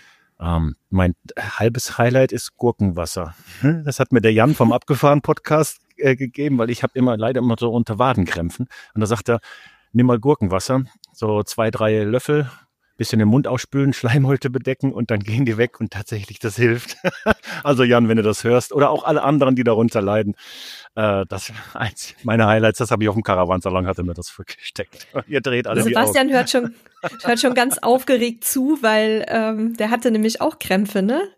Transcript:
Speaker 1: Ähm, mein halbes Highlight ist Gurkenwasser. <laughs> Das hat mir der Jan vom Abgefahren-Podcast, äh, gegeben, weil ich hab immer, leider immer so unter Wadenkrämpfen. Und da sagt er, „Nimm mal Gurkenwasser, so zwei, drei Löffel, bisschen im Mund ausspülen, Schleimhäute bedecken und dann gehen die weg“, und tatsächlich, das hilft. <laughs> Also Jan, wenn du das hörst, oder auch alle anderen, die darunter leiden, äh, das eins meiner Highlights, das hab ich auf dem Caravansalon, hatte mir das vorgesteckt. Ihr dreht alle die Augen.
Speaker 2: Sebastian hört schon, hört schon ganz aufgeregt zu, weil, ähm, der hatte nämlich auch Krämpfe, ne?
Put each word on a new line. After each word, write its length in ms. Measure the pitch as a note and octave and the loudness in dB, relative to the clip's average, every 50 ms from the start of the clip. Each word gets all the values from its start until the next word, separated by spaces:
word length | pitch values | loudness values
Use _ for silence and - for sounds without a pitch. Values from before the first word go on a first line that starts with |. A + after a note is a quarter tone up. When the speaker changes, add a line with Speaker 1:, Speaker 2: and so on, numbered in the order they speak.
| _ _ _ _ _ _ _ _ | _ _ _ _ _ _ _ _
Speaker 1:
Ähm, 360 | E2 E2+ E2+ E2 D#2+ D2+ C#2 - _ _ | -4 -2 0 0 0 -2 -4 -6 _ _
mein 240 | G2 F#2+ F#2 F2+ - - _ - - - | 0 2 2 2 0 -4 _ -14 -12 -10
halbes 600 | - G2+ - - G#2+ A#2 A#2+ B2+ - - - - | -10 -8 -4 -2 0 0 0 -2 -6 -6 -2 0
Highlight 340 | A#2+ A#2+ A#2+ C3 C3 C3 | 0 2 4 4 2 2
ist 240 | - A#2+ - - - | 0 -6 -8 -12 -8
Gurkenwasser. 800 | _ B2 A#2+ - - G#2 F#2+ E2+ F2 E2 D#2+ - F#2+ E2+ D#2 - - _ - - - | _ 0 0 0 2 0 0 0 -2 -6 -6 -6 -8 -8 -8 -12 -16 _ -20 -10 -2
<laughs> 220 | - C#3+ E3+ E3 D3+ | 0 0 0 0 -2
Das 160 | D3 C3 - | -6 -2 -2
hat 120 | C3 - | 0 2
mir 100 | - A#2 | 2 4
der 100 | G2+ A2+ | 4 4
Jan 240 | A2 A2 A2+ D3 D3+ | 4 6 4 4 4
vom 160 | - B2 A2+ | 4 2 2
Abgefahren-Podcast, 1120 | A#2 B2+ - - D3 A#2+ - C#3+ D3 D3 - - D3+ - - - D#3 D#3 D3+ - - - _ _ _ - | 2 0 0 -2 -2 2 4 4 4 4 2 0 -2 -2 0 0 0 2 2 0 -4 -10 _ _ _ 0
äh, 180 | C#3 C3+ C3 | 2 2 2
gegeben, 420 | B2+ C3+ A#2+ - C#3+ C#3+ D3+ C#3 A#2+ | 2 -2 -6 -4 -4 -2 0 0 0
weil 120 | A2+ A#2+ | 0 0
ich 140 | B2 - - | -2 -2 -4
hab 120 | B2+ - | -4 0
immer, 220 | C3 B2+ B2+ A#2 G#2 | 0 0 0 2 0
leider 240 | A2 A#2+ B2+ B2+ | -2 -2 -2 0
immer 160 | B2 B2 A#2 - | 0 0 0 0
so 120 | A#2+ A#2 | 0 0
unter 280 | A2 A#2+ A2+ - A2 G2 | 0 0 0 -2 0 0
Wadenkrämpfen. 680 | B2 C3+ B2 G#2+ F2 E2 - E2+ E2+ E2+ - - B2+ - - - - - _ | 0 2 2 0 0 0 -2 -4 -4 -6 -6 -8 -10 -10 -10 -18 -20 -10 _
Und 80 | G#2+ | -4
da 60 | G#2+ G2+ | -2 0
sagt 220 | A#2 A2 - - | -2 -2 0 -2
er, 100 | A#2 A#2 - - - - - - _ _ _ _ | -2 -2 -2 -8 -18 -20 -20 -20 _ _ _ _
„Nimm 160 | - A#2 B2 B2+ | 2 2 4 4
mal 120 | B2 A2+ | 2 2
Gurkenwasser, 640 | G#2 C#3 D3+ - G#2 F2+ F#2 F#2+ - - C3 C3 C3 - _ _ - _ _ | 2 0 0 2 0 -2 -2 -2 -2 -2 -2 -2 -2 -4 _ _ -20 _ _
so 300 | - A2+ G#2+ G#2+ G#2 G#2+ | -6 -4 -2 -2 -2 -2
zwei, 280 | - - - A2 A2+ | -4 -4 -4 -2 -2
drei 320 | - - A2 A2 G#2+ G#2+ G#2 | -2 0 0 0 2 0 0
Löffel, 460 | G#2 A#2 B2+ - - D3 D3+ C#3+ B2 - - _ _ _ _ _ _ _ - | 0 -2 -2 0 0 0 0 0 -2 -8 -16 _ _ _ _ _ _ _ -8
bisschen 220 | A#2 - - A2 | -6 -2 0 2
im 80 | G#2+ G#2 | 4 4
Mund 180 | A2+ C#3 - | 4 4 2
ausspülen, 460 | G#2 B2+ B2+ - - - C#3 C#3 C#3 | 0 -4 -6 -6 -4 -2 0 0 0
Schleimhäute 580 | B2+ - - A#2 A#2+ D3+ C3+ C3+ C#3 C3 - C3+ | 0 -2 -2 0 2 2 2 2 0 0 -2 -4
bedecken 440 | B2 B2+ - C3 C3 - - C3+ - | -4 -4 -4 -4 -4 -4 -4 -4 -4
und 180 | - A#2+ - | -4 -4 -2
dann 80 | A#2 G2+ | -2 -4
gehen 240 | G2+ G#2 G#2+ B2+ C#3 | -4 -4 -2 0 0
die 140 | A#2 A2 G#2+ | 0 0 0
weg“, 240 | A#2+ A#2+ - - | -2 -2 -2 -6
und 100 | A2+ G2 | -10 -8
tatsächlich, 480 | - G2 G#2 - A2+ G#2+ G2 - G2+ - | -8 -10 -10 -10 -10 -10 -10 -12 -14 -8
das 160 | - A2+ G2 | -8 -6 -2
hilft. 400 | A2+ A#2+ A#2 A#2 A#2 - - - - - | 0 2 2 2 0 -4 -10 -14 -6 -6
<laughs> 320 | F#3 - - - G#3 - - - - - - - | -6 -6 -2 -2 -2 -2 -2 -4 -10 -14 -6 -2
Also 200 | D3 C#3+ A#2+ B2+ | 0 2 4 4
Jan, 260 | A#2+ A#2+ A#2+ A#2+ A2 | 4 6 4 4 4
wenn 80 | A2+ A2+ | 4 2
du 60 | G#2 | 2
das 200 | G#2+ G#2 - - | 2 0 0 0
hörst, 300 | A2+ A#2+ B2 - - - | 2 2 2 0 0 0
oder 160 | C#3+ C#3+ C3+ | 2 2 4
auch 140 | D3+ - - | 2 0 0
alle 180 | - D3+ D3+ - | 0 0 2 2
anderen, 320 | C3+ D3+ C#3+ C#3 C3 C3 | 2 4 4 4 4 2
die 80 | B2 A#2+ | 2 2
darunter 380 | A#2+ A2+ G#2+ A#2 A2+ - A#2 | 2 4 4 2 2 2 0
leiden, 340 | G2 G2 G#2 A2 G#2 G2+ G2+ - - - - - - - - - - - _ | 0 2 0 0 0 -2 -6 -8 -12 -20 -20 -20 -18 -18 -18 -20 -20 -14 _
äh, 300 | A2 G#2+ G#2+ G2 G2 F#2+ - | -2 0 0 0 0 -2 -4
das 240 | G2 F#2+ - - G#2+ A2 - - - | -6 -10 -10 -12 -14 -16 -18 -16 -10
eins 400 | A#2+ A#2 G#2+ - - - - - _ - | -8 -8 -8 -8 -10 -14 -16 -16 _ -4
meiner 240 | A#2 A2 A2+ A2 G#2 | -2 2 2 4 4
Highlights, 300 | A2 A2 A2 A2 G#2 - | 4 4 4 2 2 0
das 140 | B2 - | -2 -2
hab 100 | B2 G#2 | 0 0
ich 80 | G#2+ G#2+ | 0 0
auf 60 | G2 | 0
dem 80 | A#2 A2 | 0 0
Caravansalon, 640 | - G2 F2+ F2+ F2 F#2 F2+ - G2 F2+ F#2 F2+ F#2 | 0 0 2 2 2 0 0 -2 -2 -2 -2 -2 -2
hatte 160 | F#2 - F2 | -4 -4 -4
mir 100 | F2+ E2+ | -6 -6
das 160 | F2 E2+ - | -8 -12 -14
vorgesteckt. 800 | - - F#2+ - - - - - - - G2+ - _ - - - - C#3 - - | -16 -18 -18 -18 -18 -18 -18 -16 -12 -12 -12 -12 _ -20 -20 -12 -10 -10 -8 -6
Ihr 140 | D3+ C3 | -6 -4
dreht 240 | A2+ C3+ B2 B2 A#2+ | -2 -2 -2 -2 -2
alle 180 | G#2 A2+ - - | -2 -2 0 0
die 120 | A3+ A#3 | 0 0
Augen. 180 | A3+ A3 G#3+ F#3+ | 2 0 2 2
Speaker 2:
Sebastian 160 | C4+ C4 D4 | 2 2 2
hört 200 | C4+ B3 B3+ - | 2 0 0 0
schon, 260 | - B3+ A#3+ A#3 - - _ _ _ _ - E3+ - - - | 0 -2 -2 -2 -8 -14 _ _ _ _ -10 -10 -10 -6 -2
hört 160 | A#3+ A#3 A#3 | -2 0 2
schon 160 | C#4 B3 B3 | 2 2 2
ganz 240 | B3 A#3+ C4+ B3+ - | 2 0 0 -2 -2
aufgeregt 640 | - A3+ B3 C4 B3+ - C4 A#3 A#3+ A#3+ A#3 - - | 0 2 2 2 2 2 2 2 2 0 -2 -6 -6
zu, 340 | - - C4+ B3+ C#4 D#4+ C4+ | -4 -2 0 0 0 0 2
weil, 440 | B3 A3 G#3+ G#3+ A3 A3 A3 A3 - - | 2 2 2 4 2 2 0 -2 -2 -2
ähm, 460 | - A3+ A3 A3 A3 G#3+ A3 A#3 A#3 A3+ | -2 -2 -2 -2 -2 -2 -2 -4 -2 -2
der 120 | G#3+ G#3+ | -2 0
hatte 220 | A#3 A#3 A#3 B3 | 0 0 2 0
nämlich 300 | A3 G#3+ G#3+ A3+ A3+ - | 0 2 0 0 -2 -2
auch 180 | - D#4 - - | -4 -4 -4 -6
Krämpfe, 420 | - - F#3+ F#3+ G#3 G3+ - G3+ | -4 -2 0 0 0 0 -2 -2
ne? 200 | F#3+ G#3 B3+ D#4+ G4+ G4 - | 0 0 0 -2 -2 -4 -8